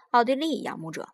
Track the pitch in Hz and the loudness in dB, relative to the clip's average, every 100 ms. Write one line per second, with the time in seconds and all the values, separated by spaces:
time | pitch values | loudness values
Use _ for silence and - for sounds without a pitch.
0 | - 240 240 269 320 262 - - 160 156 | 0 2 4 2 0 -2 -4 -8 -10 -10
1 | - | -12